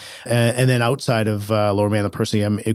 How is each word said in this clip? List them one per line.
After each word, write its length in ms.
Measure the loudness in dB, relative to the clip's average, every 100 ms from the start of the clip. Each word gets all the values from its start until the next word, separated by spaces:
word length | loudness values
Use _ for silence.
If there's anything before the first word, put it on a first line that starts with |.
| -20 -14 -2
Uh, 40 |
and 380 | 2 2 2 2
then 120 | 2
outside 460 | 0 -2 0 0 0
of, 200 | -2 0
uh, 200 | 0 2
Lower 180 | 2 0
Mainland, 220 | 0 -2
personally, 300 | -2 -2 0
I'm, 160 | 0 -2 -2